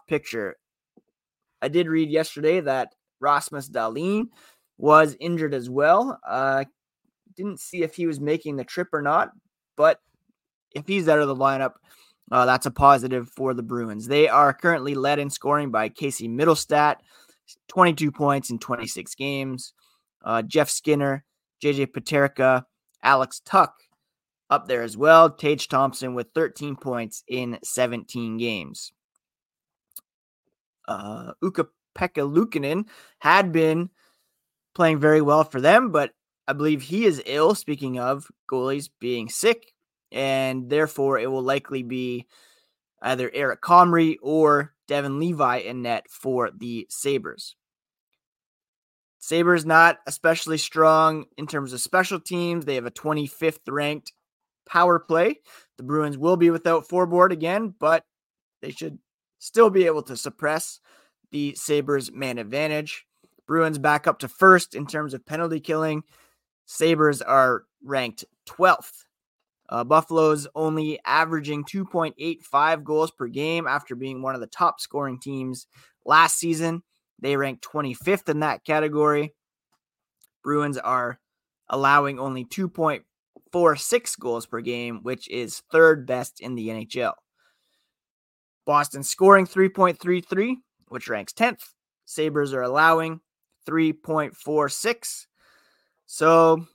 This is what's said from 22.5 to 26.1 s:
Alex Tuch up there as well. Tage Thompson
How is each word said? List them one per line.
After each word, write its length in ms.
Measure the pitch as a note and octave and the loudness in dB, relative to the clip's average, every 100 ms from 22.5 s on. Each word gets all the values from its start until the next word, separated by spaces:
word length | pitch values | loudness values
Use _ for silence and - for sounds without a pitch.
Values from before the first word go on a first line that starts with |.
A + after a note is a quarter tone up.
| B2+ - _ _ _ | 2 -2 _ _ _
Alex 360 | B2 C3+ C3 - - | 2 4 2 -8 0
Tuch 280 | F#3+ E3+ _ _ _ _ _ _ _ - | 2 2 _ _ _ _ _ _ _ -2
up 180 | C#3 C3+ | -2 0
there 140 | B2 | -4
as 160 | A#2 G#2+ | -4 2
well. 320 | D3+ E3 D#3+ | 8 10 8
Tage 380 | D3 D3 D3 - | 4 -2 -2 -2
Thompson 480 | C3 C3+ - B2+ | 0 0 -2 -8